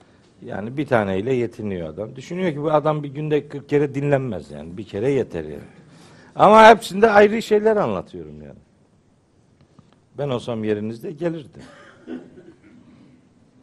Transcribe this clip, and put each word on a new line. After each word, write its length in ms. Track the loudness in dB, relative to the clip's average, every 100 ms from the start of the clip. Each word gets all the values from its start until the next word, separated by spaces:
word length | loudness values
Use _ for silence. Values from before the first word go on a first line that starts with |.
| _ _ _ _
Yani 320 | -14 -10 -10 -8
bir 100 | -2
taneyle 480 | 0 0 -2 -2
yetiniyor 540 | -2 -4 -6 -8 -6 -8
adam. 280 | -10 -12 -12
Düşünüyor 360 | -12 -6 -4
ki 100 | -2
bu 100 | 0
adam 300 | 0 0 -2
bir 60 | -6
günde 400 | -8 -2 -2 -2
kırk 200 | -14 -2
kere 260 | 0 0
dinlenmez 560 | -2 0 0 0 -8 -10
yani. 260 | -16 -14 -14
Bir 80 |
kere 260 | -10 -4 -2
yeter 340 | -2 -2 -6
yani. 140 | -10 -14 -18 -20 -20 -20 -20 -20 -16
Ama 340 | 2 6 10 10
hepsinde 420 | 8 4 2 4
ayrı 320 | 6 4 2
şeyler 340 | 0 2 2 2
anlatıyorum 680 | 0 -2 -6 -14 -16 -16
yani. 160 | -18 -20 _ _ _ _ _ _ _ _ _ _ _ _ _ _ _ -10
Ben 100 | -6
olsam 360 | -4 -4 -6
yerinizde 480 | -2 -2 -4 -8 -12
gelirdim. 500 | -6 -6 -6 -12 -20 -20 -20 -20 -20 -16 -16 -16 -20 -20 -20 -20 -20 -20 -20 -20 _ _ _ _ _